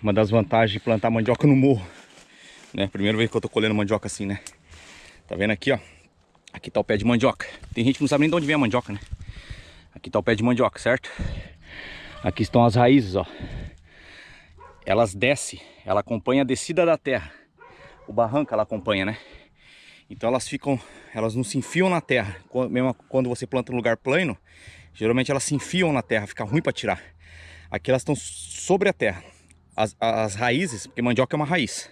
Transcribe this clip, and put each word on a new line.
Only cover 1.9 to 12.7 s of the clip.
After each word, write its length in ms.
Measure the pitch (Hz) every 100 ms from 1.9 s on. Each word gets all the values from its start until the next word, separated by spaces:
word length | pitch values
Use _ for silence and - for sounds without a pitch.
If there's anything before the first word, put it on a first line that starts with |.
| - - - - - - - -
né? 140 | - 101
Primeira 320 | 101 101 110
vez 100 | 113
que 80 | 117
eu 60 |
tô 80 | -
colhendo 240 | - 110
mandioca 320 | 107 104 107 104
assim, 180 | -
né? 160 | 98 101 - - _ - - - - - -
Tá 80 | -
vendo 140 | 101
aqui, 220 | 107 -
ó? 80 | 120 - - _ _ _ _ -
Aqui 160 | - -
tá 100 | -
o 40 |
pé 120 | 104 107
de 80 |
mandioca. 440 | 107 120 123 - - - -
Tem 100 | -
gente 120 | 117 135
que 80 |
não 40 | 143
sabe 140 | 143
nem 80 | 156
de 60 | 170
onde 100 | 147
vem 80 |
a 60 | 151
mandioca, 340 | 120 120 -
né? 60 | 101 - - - - - - - - - -
Aqui 160 | -
tá 80 | 107
o 20 |
pé 140 | - 110
de 80 |
mandioca, 360 | 117 120 117 -
certo? 300 | - 131 - - - - - - - - - - - -
Aqui 200 | - -
estão 200 | 110 127
as 120 | 117